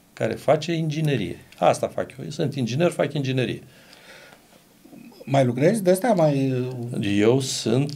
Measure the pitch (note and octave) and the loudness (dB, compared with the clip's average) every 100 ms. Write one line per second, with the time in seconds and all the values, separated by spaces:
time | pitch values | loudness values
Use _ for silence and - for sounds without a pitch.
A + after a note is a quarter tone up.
0 | _ - A2+ A2 - D3+ E3 E3 D#3+ D3 | _ -6 -6 -2 0 0 0 -4 -2 -2
1 | D3+ B2 F2 - - - E3 B2 G#2 - | 0 -2 -4 -8 -14 -2 0 0 -2 -6
2 | F#2+ - D#3 D3+ D3+ C#3+ A#2 C3 F3 F3 | -8 -10 -10 -6 -4 -4 -4 0 -2 0
3 | D#3+ D3+ C3 C3 A2+ D#2 - - - - | -4 -4 -4 -2 -2 -4 -12 -20 -20 -20
4 | - - - - _ - _ _ - - | -20 -20 -20 -20 _ -20 _ _ -20 -20
5 | - - - C#3 B2+ A#2+ D#3+ A3+ F3+ F#3 | -20 -18 -2 0 2 4 2 2 2 2
6 | B3+ F#3+ D#3 C#3 C3+ B2+ B2+ B2+ A#2+ - | 2 4 4 2 0 -2 -4 -6 -8 -4
7 | G#2 G2+ A2 C3+ C3 - A2 B2 D3 | 0 4 6 4 2 -4 0 0 0